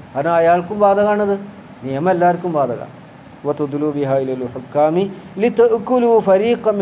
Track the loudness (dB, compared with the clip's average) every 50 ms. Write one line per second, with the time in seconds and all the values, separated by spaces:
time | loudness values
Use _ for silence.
0 | -14 -10 -6 -4 -2 0 2 2 4 4 2 2 0 -4 -2 2 2 4 4 2
1 | 2 2 0 0 0 -2 -2 -4 -6 -12 -18 -20 -20 -20 -18 -12 -8 -6 -4 -2
2 | 0 0 2 2 2 2 2 0 -4 -4 -2 -2 -2 -2 -4 -8 -10 -14 -18 -20
3 | -20 -20 -20 -20 -20 -20 -18 -8 -6 -6 -4 -4 -4 -4 -4 -4 -4 -4 -2 -2
4 | -2 0 0 0 -2 -2 -4 -6 -8 -8 -10 -12 -12 -4 0 0 2 2 2 0
5 | -2 -2 -6 -10 -16 -14 -4 -2 -2 0 2 4 4 4 2 0 0 0 0 2
6 | 4 4 4 4 4 4 4 4 4 2 0 0 0 0 0 0